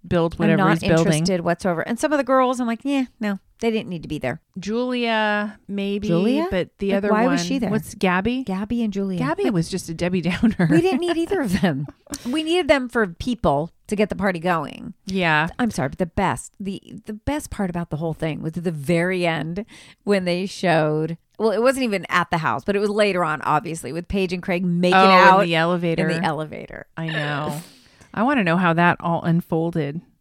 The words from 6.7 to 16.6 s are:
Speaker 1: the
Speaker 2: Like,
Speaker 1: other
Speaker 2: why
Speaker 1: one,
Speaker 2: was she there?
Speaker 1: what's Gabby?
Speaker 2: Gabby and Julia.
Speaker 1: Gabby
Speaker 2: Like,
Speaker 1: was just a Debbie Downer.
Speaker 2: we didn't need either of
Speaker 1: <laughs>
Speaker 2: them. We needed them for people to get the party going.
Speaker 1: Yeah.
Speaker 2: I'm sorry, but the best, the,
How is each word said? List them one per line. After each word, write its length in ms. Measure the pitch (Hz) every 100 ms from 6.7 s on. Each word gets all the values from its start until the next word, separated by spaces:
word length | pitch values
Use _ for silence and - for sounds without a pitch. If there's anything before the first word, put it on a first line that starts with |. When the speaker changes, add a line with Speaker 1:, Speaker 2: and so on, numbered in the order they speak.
| _
Speaker 1:
the 100 | 196
Speaker 2:
Like, 80 | 196
Speaker 1:
other 140 | 202
Speaker 2:
why 100 | 214
Speaker 1:
one, 100 | 247
Speaker 2:
was 100 | 269
she 140 | 269 269
there? 120 | 226
Speaker 1:
what's 240 | 214 -
Gabby? 480 | - 185 180 208 254
Speaker 2:
Gabby 400 | 262 190 208 240
and 100 | 220
Julia. 260 | 196 196 180
Speaker 1:
Gabby 240 | 262 359
Speaker 2:
Like, 80 | 392
Speaker 1:
was 140 | 185 165
just 180 | 185 -
a 60 |
Debbie 260 | 160 175 180
Downer. 460 | 160 175 226 - 165
Speaker 2:
we 120 | 320
didn't 200 | 359 294
need 160 | 349 330
either 240 | 330 392
of 200 | 240 185
Speaker 1:
<laughs> 20 |
Speaker 2:
them. 240 | 190 135 147 - _ - 240
We 140 | 294
needed 240 | 320 349 294
them 220 | 285 254
for 180 | 247 202
people 640 | 170 - 233 175 143 160 _ -
to 80 |
get 140 | 185 214
the 80 | 170
party 240 | 196 180
going. 540 | 175 170 143 - - - -
Speaker 1:
Yeah. 420 | 190 170 156 165 -
Speaker 2:
I'm 100 | 233
sorry, 200 | - 139
but 80 | 160
the 80 | 175
best, 460 | - 185 120 -
the, 240 | _